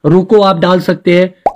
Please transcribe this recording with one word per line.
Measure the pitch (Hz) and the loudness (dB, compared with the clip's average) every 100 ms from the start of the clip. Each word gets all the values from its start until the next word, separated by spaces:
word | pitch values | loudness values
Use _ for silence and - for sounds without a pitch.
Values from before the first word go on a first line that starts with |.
| 151 | 2
रोको | 180 185 220 | 0 2 2
आप | 196 170 | 2 0
डाल | 175 185 | 0 -2
सकते | 180 175 - 175 | -2 -4 -2 0
हैं, | 185 - - | -2 -4 -8